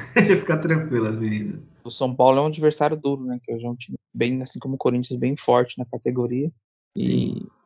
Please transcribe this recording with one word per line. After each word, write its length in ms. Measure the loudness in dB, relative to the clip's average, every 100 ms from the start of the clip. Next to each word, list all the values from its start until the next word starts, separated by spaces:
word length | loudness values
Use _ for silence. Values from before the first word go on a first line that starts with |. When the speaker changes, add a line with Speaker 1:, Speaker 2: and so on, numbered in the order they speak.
Speaker 1:
<laughs> 160 | 0 4
Já 200 | 6 4
fica 200 | 2 0
tranquilo 500 | 2 0 0 0 0
as 100 | -2
meninas. 440 | -2 -2 -4 -8 -14 _
Speaker 2:
O 60 | -16
São 240 | -4 -2
Paulo 240 | 4 6 6
é 40 |
um 40 | 2
adversário 500 | 2 2 2 0 0
duro, 280 | -2 -4
né? 140 | -4 -8
Que 120 | -6
hoje 100 | -6
é 40 | -6
um 60 |
time 220 | -8 -10 -14 _
bem, 300 | -4 -2 -2
assim 160 | -6 -8
como 160 | -6
o 40 | -2
Corinthians, 400 | 0 0 -2 -4
bem 180 | -2 0
forte 420 | 4 4 2 -4
na 60 |
categoria. 680 | -10 -6 -4 -2 -2 -2 -4 -6 _ _ _ -4
E 80 |
Speaker 1:
Sim. 420 | 0 0 -2 -4 -12 _